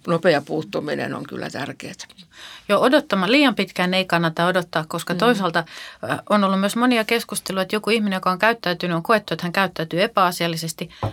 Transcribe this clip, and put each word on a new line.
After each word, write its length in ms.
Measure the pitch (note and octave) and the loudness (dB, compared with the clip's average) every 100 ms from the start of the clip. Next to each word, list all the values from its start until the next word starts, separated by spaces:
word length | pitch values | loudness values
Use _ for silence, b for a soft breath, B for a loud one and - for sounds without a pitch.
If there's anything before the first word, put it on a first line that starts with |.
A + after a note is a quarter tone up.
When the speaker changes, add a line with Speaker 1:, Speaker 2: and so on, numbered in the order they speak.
| - | -2
Speaker 1:
nopea 340 | E3 F3+ C#3+ | 2 4 2
puuttuminen 720 | D3 D#3 D#3+ E3 D3 C#3 C3+ | 0 -6 -4 -6 -4 -6 -6
on 100 | C3+ | -8
kyllä 260 | - B2+ D3+ | -10 -10 -10
tärkeää. 440 | A#2+ B2 - - F3+ - - - B B B - | -8 -10 -12 -16 -16 -18 -20 -20 B B B 0
Speaker 2:
Joo, 120 | G3+ | 2
odottama-, 500 | A#3 D4 - G3 F#3 | 4 4 2 0 4
liian 240 | C#4 C#4 G3+ | 4 4 2
pitkään 380 | F#3+ - F3+ | -2 -2 0
ei 120 | F#3 F#3 | 0 2
kannata 400 | E3+ E3+ E3 F3 | 2 2 2 2
odottaa, 400 | F3+ F3 D#3+ D#3+ | 0 -2 -4 -4
koska 260 | E3+ - | -6 -4
Speaker 1:
Mm. 40 | F3+ | 0
Speaker 2:
toisaalta, 460 | A3+ G#3 F3+ E3+ E3 B B B | 2 2 0 -2 -4 B B B
ö, 140 | - D3 - | -6 -6 0
on 140 | G#3 | 2
ollut 160 | G3 F#3+ | 2 2
myös 160 | G3+ A3+ | 0 2
monia 280 | B3 A#3+ | 2 2
keskusteluja, 580 | A3 A#3 - G3+ - F#3+ | 2 -2 -2 -8 -4 -4
että 140 | F#3 G#3+ | -2 -2
joku 140 | G#3 | 0
ihminen, 280 | A3+ G#3 F#3+ | 0 0 0
joka 140 | F#3 | 0
on 80 | F3+ | 2
käyttäytynyt, 580 | G#3+ A#3 F3+ F3 F3+ E3 | 2 2 -2 -2 -2 -2
on 60 | |
koettu, 300 | E3 A3 G#3 | 2 0 0
että 100 | E3 | -4
hän 100 | F3 | -2
käyttäytyy 500 | G3 F#3+ - E3 E3 | 0 -2 -2 -4 -2
epäasiallisesti. 840 | A3 G#3+ F3+ F3+ E3+ E3 E3 - E3+ B B | 0 2 2 2 -4 -4 -8 -8 -12 B B